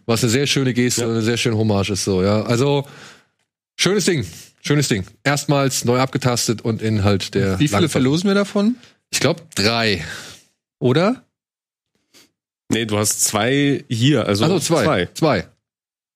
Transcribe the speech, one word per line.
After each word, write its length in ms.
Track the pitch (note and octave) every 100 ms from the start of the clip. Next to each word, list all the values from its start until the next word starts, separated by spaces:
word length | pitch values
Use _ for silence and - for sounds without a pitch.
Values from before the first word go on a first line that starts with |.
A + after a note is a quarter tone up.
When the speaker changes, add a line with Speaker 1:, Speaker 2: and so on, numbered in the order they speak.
| -
Speaker 1:
Was 160 | A2+
eine 80 | B2
sehr 160 | B2 C#3+
schöne 260 | C#3+ C3
Geste 280 | A#2+ B2 A#2
Speaker 2:
Ja. 60 | A2+
Speaker 1:
und 60 |
eine 80 | A2+
sehr 160 | A2 A#2
schöne 180 | B2 G#2+
Hommage 340 | A2 G2+ G2
ist, 120 | F#2+
so, 200 | - F#2
ja. 180 | G2 G#2+
Also, 460 | G#2 A#2+ C#3+ C#3+ C#3 - - - _ _ _ _ _ -
schönes 300 | E3+ G3+ F3
Ding. 200 | D#3+ G2+ - - _
Schönes 240 | - D3 C#3
Ding. 180 | G#2+ F2+ _
Erstmals 640 | C#3 C#3+ - C#3+ C3+ - -
neu 140 | D#3+
abgetastet 640 | E3 - C3 A#2+ - A2
und 180 | A2+ G#2+
in 220 | A2 G#2+
halt 320 | G2 G2 - G2
der 240 | G2 F#2
Speaker 3:
Wie 80 | -
viele 40 | G2+
Speaker 1:
Langfassung. 80 | D#3
Speaker 3:
verlosen 380 | D#3 B2+ D#3+ G3+
wir 40 |
davon? 420 | G3 G3 G#3 G#3 B3+ - _ _
Speaker 1:
Ich 80 | -
glaub, 340 | - F3 -
drei. 500 | - G2+ A#2 A2+ F#2+ D#2 - - - _ _ _ _
Speaker 3:
Oder? 420 | B2+ C#3+ F#3+ C4 _ _ _ _ _ _ _ _ _ _ _ _ _ _ _
Speaker 2:
Nee, 160 | A2 A2+
du 120 | G#2
hast 240 | G#2+ -
zwei 600 | - G#2+ A2+ C#3 C#3+ C3+ -
hier, 380 | A2+ C3 C3+ -
also 200 | G2+ D#3
Speaker 1:
Ach 40 |
so, 100 | F#3
zwei. 240 | - D#3+
Speaker 2:
zwei. 260 | F3 A2+ F2
Speaker 1:
Zwei. 340 | - D#3+ G#2+ - _ _ _ _ _ _